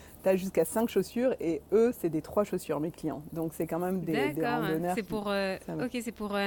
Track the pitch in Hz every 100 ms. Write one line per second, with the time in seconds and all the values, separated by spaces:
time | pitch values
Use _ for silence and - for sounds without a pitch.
0 | - - 190 190 185 - 160 220 233 202
1 | 185 233 254 - 160 156 - 208 233 240
2 | 170 156 - - 208 180 - 147 156 -
3 | 156 127 156 160 160 - 160 165 180 190
4 | 165 165 285 285 240 240 208 190 175 185
5 | 202 214 202 196 196 190 - 165 247 247
6 | 226 202 208 202